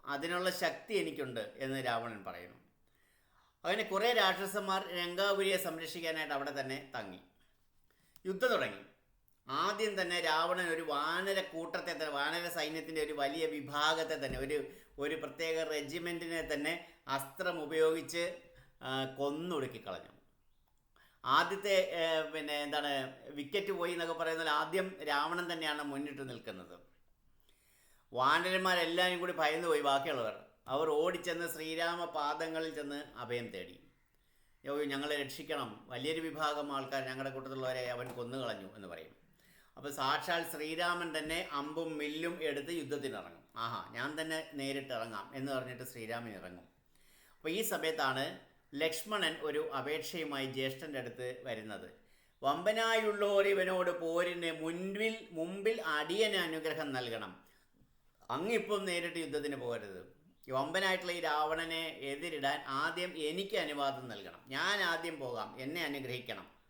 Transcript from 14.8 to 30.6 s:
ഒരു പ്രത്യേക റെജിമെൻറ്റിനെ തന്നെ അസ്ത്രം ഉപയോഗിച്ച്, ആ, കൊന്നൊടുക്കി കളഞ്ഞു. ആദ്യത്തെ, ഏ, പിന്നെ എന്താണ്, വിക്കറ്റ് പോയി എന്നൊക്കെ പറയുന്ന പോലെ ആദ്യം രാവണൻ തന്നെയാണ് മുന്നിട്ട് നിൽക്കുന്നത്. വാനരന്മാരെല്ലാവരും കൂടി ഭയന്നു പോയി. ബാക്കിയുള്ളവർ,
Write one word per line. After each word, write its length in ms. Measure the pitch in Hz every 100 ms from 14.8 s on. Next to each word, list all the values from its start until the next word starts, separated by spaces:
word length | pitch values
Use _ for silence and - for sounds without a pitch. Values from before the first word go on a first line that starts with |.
| - -
ഒരു 160 | 147 156
പ്രത്യേക 420 | 147 - 165 160 156
റെജിമെൻറ്റിനെ 720 | 151 143 165 170 170 165 165 156
തന്നെ 200 | 147 147 170 - - -
അസ്ത്രം 560 | 135 135 - 180 175
ഉപയോഗിച്ച്, 600 | 147 160 160 160 143 170 175 - - - - _
ആ, 240 | 127 135 131
കൊന്നൊടുക്കി 760 | - 143 147 175 160 127 113 98
കളഞ്ഞു. 260 | 90 - - _ _ _ _ _ _ _ - - _ 123
ആദ്യത്തെ, 520 | 143 - 196 208 190 - 170
ഏ, 20 | 165 160 151
പിന്നെ 220 | 156 147
എന്താണ്, 380 | 147 147 147 147 139 131 - -
വിക്കറ്റ് 400 | 143 139 202 196
പോയി 220 | 175 170
എന്നൊക്കെ 200 | 175 165
പറയുന്ന 300 | 160 165 160
പോലെ 120 | 160 147
ആദ്യം 400 | 156 185 185 - 147
രാവണൻ 460 | 143 156 175 170
തന്നെയാണ് 300 | 165 156 147
മുന്നിട്ട് 460 | 147 139 147 139 131
നിൽക്കുന്നത്. 460 | 117 - 95 85 87 - _ _ _ _ _ _ _ _ _ _ _ _
വാനരന്മാരെല്ലാവരും 1040 | 120 131 160 180 185 185 180 165 170 180 180
കൂടി 140 | 180
ഭയന്നു 340 | 160 151 160 175
പോയി. 140 | 151
ബാക്കിയുള്ളവർ, 540 | 143 139 160 135 110 - - _